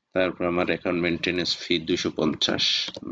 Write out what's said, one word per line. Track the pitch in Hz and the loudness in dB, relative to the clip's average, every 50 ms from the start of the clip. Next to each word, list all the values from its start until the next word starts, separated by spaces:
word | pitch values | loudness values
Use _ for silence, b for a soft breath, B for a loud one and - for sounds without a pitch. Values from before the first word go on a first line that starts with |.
| _ _ | _ _
তারপর | - 90 92 90 85 - 90 | 0 0 0 0 0 0 0
আমার | 87 87 90 90 | 2 2 2 2
অ্যাকাউন্ট | - 82 82 - 92 90 87 | 2 0 -2 0 0 0 2
মেইনটেনেন্স | 85 85 85 82 - 92 87 90 85 - - | 2 2 0 0 0 -2 0 0 0 -2 -2
ফি | - - - 92 85 | -4 0 0 0 0
দুইশো | 80 85 117 113 - 85 | 2 0 0 0 0 -2
পঞ্চাশ | - - 78 78 71 - - - - - - - - - - - - - - - | 0 0 0 0 2 0 0 -2 0 0 0 0 0 -2 -4 -6 -10 -12 -12 -12